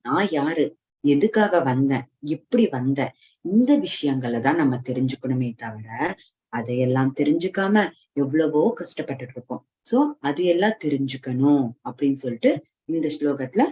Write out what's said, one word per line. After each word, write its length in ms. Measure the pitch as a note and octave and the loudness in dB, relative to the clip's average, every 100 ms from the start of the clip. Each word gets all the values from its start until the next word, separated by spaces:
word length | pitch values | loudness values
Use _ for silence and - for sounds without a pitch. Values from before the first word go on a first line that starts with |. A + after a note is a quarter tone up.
நான் 280 | A#2+ D#3 G3 | 0 0 0
யாரு, 480 | D#3 D3 E3 C#3 - _ _ | 0 -2 0 -2 -4 _ _
எதுக்காக 580 | D3 C#3+ A3 A3 G#3 F3 | 2 4 4 4 4 2
வந்தேன், 440 | C3+ B2+ C3+ B2+ - _ | 2 2 2 0 -4 _
எப்படி 460 | D3 D#3 _ A#3 A3 | -8 -8 _ 2 2
வந்தேன், 440 | B2+ B2+ C#3 B2+ _ _ _ | 0 -2 0 -2 _ _ _
இந்த 360 | E3+ G#3+ B3 C#4+ | 0 2 4 2
விஷயங்களை 640 | F#3 - D3 C3 B2 A#2+ | 2 -4 -2 -2 -2 0
தான் 160 | B2+ E3 | 0 2
நம்ம 260 | C#3 B2+ - | 2 0 -4
தெரிஞ்சுக்கணுமே 680 | B2 C3 B2+ B2+ B2+ B2 A2+ | -2 -2 -4 -4 -2 -4 -6
தவிர, 640 | A#2 A2 A2+ A2+ D#3+ F#3+ _ _ _ | -12 -12 -12 -6 -6 -6 _ _ _
அதையெல்லாம் 640 | A#3 A2+ B2 B2+ B2+ C3+ C#3 | -8 -4 0 2 2 0 0
தெரிஞ்சுக்காம 760 | D3 E3+ F#3 G3 G3 G#3+ F3+ _ _ | 0 2 0 -2 2 2 0 _ _
எவ்வளவோ 600 | - C3+ D3+ D#3 D3+ G3 - | -4 0 0 2 2 2 -2
கஷ்டப்பட்டுட்டு 520 | E3+ - - C3+ B2 | -10 -10 -8 -10 -10
இருக்கோம். 360 | B2+ - B2 _ _ | -14 -12 -14 _ _
So 300 | - A#3+ D4 D4 | -2 2 2 0
அதையெல்லாம் 580 | C#3+ D3 F3+ F3 G#3 G#3+ | -4 0 2 2 2 0
தெரிஞ்சுக்கணும் 880 | D3+ C#3 C3+ C3 C3 B2+ C#3+ D3 A#2+ - - | -2 -2 -2 -6 -6 2 4 4 0 -6 -14
அப்படின்னு 240 | B2+ C#3+ | -2 -2
சொல்லிட்டு 500 | C3+ B2+ A#2 C4 F4 _ _ - | -2 -4 0 0 0 _ _ -6
இந்த 260 | E3 D3 - | -2 -2 -2
ஸ்லோகத்துல 440 | D3 C#3 C3 G3+ D4+ | -2 -2 -2 0 0